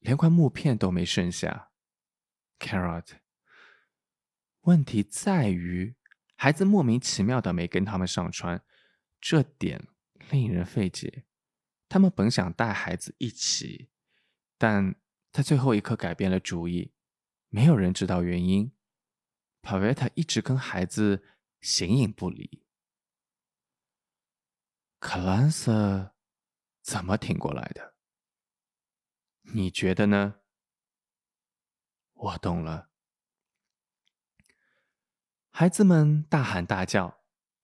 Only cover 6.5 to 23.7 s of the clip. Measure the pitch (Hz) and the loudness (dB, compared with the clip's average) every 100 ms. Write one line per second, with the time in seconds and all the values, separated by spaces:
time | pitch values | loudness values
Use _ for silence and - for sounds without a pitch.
6.5 | 156 196 208 123 120 - - 101 127 95 | 2 4 4 4 2 0 0 0 0 0
7.5 | 87 87 92 101 95 90 - 87 - 87 | -2 -2 -2 -2 -2 -2 -4 -6 -6 -6
8.5 | 87 - _ _ _ _ _ - 160 - | -8 -10 _ _ _ _ _ 0 0 0
9.5 | - 90 - - _ _ _ - 143 107 | -4 -8 -8 -14 _ _ _ -4 -2 0
10.5 | 87 90 120 101 - - 131 - _ _ | -2 -4 -2 -4 -4 -12 -14 -20 _ _
11.5 | _ _ _ - 190 190 - 104 - 92 | _ _ _ -2 4 4 4 0 0 -2
12.5 | 87 117 98 87 87 - - 117 - - | -2 -4 -4 -6 -8 -10 -10 -10 -6 -4
13.5 | - - - - _ _ _ _ _ _ | -4 -6 -14 -20 _ _ _ _ _ _
14.5 | - 110 104 95 - _ _ _ - - | -2 2 2 0 -4 _ _ _ -4 0
15.5 | 143 131 104 - 113 85 85 98 92 - | 2 2 2 0 -4 -4 -2 0 0 -2
16.5 | 87 85 87 - _ _ _ _ _ _ | -6 -4 -4 -6 _ _ _ _ _ _
17.5 | 104 151 123 92 92 92 90 87 90 90 | 4 6 6 2 0 -2 0 0 0 2
18.5 | 98 120 - _ _ _ _ _ _ _ | 2 0 -6 _ _ _ _ _ _ _
19.5 | _ - 98 107 147 131 - 165 113 - | _ -6 -2 0 0 -2 -4 -4 -2 -2
20.5 | 131 - 92 92 - 107 98 - _ _ | -4 -4 -4 -4 0 0 0 -4 _ _
21.5 | _ - - 87 131 110 - 90 - - | _ -6 -4 0 2 0 -4 -8 -8 -14
22.5 | - _ _ _ _ _ _ _ _ _ | -20 _ _ _ _ _ _ _ _ _
23.5 | _ _ | _ _